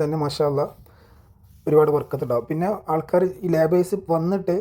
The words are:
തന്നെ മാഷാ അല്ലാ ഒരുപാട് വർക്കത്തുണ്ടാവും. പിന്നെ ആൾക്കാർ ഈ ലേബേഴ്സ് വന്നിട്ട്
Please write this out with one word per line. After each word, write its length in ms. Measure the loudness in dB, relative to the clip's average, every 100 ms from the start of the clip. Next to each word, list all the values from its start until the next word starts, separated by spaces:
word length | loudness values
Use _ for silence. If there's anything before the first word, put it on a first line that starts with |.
തന്നെ 140 | -2 -2
മാഷാ 220 | -2 -2 0
അല്ലാ 160 | 0 -4 -6 -20 _ -20 -20 _ _ _ -12 0
ഒരുപാട് 220 | 4 4 2
വർക്കത്തുണ്ടാവും. 480 | -2 -6 -2 -2 -2
പിന്നെ 200 | -4 -2 -4 -4
ആൾക്കാർ 280 | -4 0 0 0 -2
ഈ 40 | -2
ലേബേഴ്സ് 420 | 2 4 2 0 -2 -2
വന്നിട്ട് 400 | 0 0 -2 -2 -2